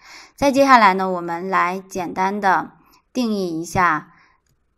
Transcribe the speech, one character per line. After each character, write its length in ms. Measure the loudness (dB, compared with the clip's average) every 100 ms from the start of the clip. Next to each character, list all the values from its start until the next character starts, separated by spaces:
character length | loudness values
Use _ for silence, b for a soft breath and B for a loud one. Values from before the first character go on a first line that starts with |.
| B B B -2
再 160 | 0
接 140 | 2 6
下 100 | 6
来 160 | 6
呢， 160 | 2 -2
我 120 | -4
们 260 | -6 -6 -4
来 320 | -2 -2 -4
简 320 | -10 -10 -10
单 260 | -4 -4 -2
的 340 | 0 0 -2 _ b b _
定 180 | -6 -4
义 300 | -4 -4 -6
一 20 |
下 480 | -6 0 0 0 -6 b b b b _ _